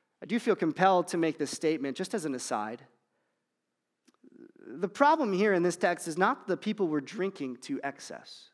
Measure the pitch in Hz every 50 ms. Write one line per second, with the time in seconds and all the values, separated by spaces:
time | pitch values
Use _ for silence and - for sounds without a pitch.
0 | _ _ _ _ - - - 120 - 240 190 - 180 160 143 - 185 190 190 180
1 | 175 - - 175 165 160 151 - 147 135 - - - 156 160 143 135 139 127 -
2 | 190 185 - 208 156 151 135 123 - - 127 107 104 110 117 - - - _ _
3 | _ _ _ _ _ _ _ _ _ _ _ _ _ _ _ _ _ _ _ _
4 | _ _ _ _ _ - - - - - _ _ - - 113 170 185 190 - -
5 | 285 294 320 320 285 208 190 180 208 214 196 175 170 180 170 - - 180 175 170
6 | - 170 151 170 185 220 277 - - - 175 - - 208 214 - 196 165 151 147
7 | 135 - - 214 185 196 190 - 143 131 123 120 - - 139 131 - 139 135 -
8 | - - 78 - - - - - - -